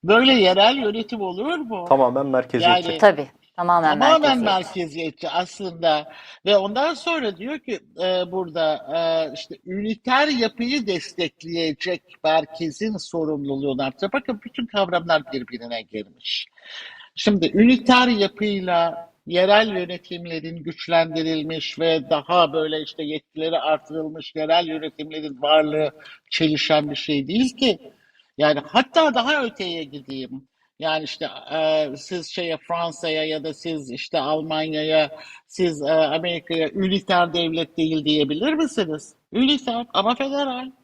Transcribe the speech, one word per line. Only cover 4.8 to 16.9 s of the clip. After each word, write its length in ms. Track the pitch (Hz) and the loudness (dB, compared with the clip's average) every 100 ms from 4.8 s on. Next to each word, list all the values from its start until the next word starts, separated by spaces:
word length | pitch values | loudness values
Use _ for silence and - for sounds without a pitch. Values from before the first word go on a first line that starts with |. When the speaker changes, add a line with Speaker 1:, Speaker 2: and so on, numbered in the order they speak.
| 165 147 160 - 160 | -8 -6 -8 -6 -4
Speaker 1:
aslında. 840 | 160 180 - 190 170 165 151 151 - - - 180 | -4 -6 -8 -12 -2 0 0 -2 -18 -20 -8 2
Ve 100 | 202 | 2
ondan 380 | 196 220 302 | 2 -2 -2
sonra 420 | 294 339 330 233 170 | -2 -4 -2 -4 -6
diyor 220 | 226 302 | -10 -10
ki, 220 | - 202 _ - | -8 -10 _ -6
e, 300 | 185 185 180 | -2 -2 -2
burada, 420 | 185 175 160 156 151 - 160 | -6 -6 -2 0 -2 -4 -2
e, 40 | 165 165 156 | 0 0 -2
işte 220 | - - 143 180 | -8 -16 -16 -10
üniter 600 | 190 208 214 - 254 302 | -6 -6 -6 0 2 2
yapıyı 580 | 262 226 - 240 285 208 | 2 -2 -2 -4 -2 -2
destekleyecek 1160 | 180 - - 165 _ 160 170 160 147 185 175 _ _ | -4 -6 -6 -6 _ -8 -4 -2 -4 -4 -6 _ _
merkezin 720 | 156 160 147 - 165 - 220 208 | 2 2 0 -8 -8 -4 -6 -6
sorumluluğunu 880 | - 170 156 147 139 135 139 131 | -6 -4 -2 -4 -4 -4 -2 -2
arttıracak. 300 | 135 - 196 | -4 -4 -4
Bakın 280 | 277 - 214 | -2 -4 -8
bütün 220 | - - 233 | -10 -10 -4
kavramlar 560 | 208 190 175 175 160 131 | -2 0 0 2 0 0
birbirine 500 | 139 120 120 117 117 | -8 -8 -12 -8 -10
girmiş. 640 | 107 107 101 _ - - - _ - - - | -8 -10 -12 _ -8 -8 -10 _ -20 -18 -18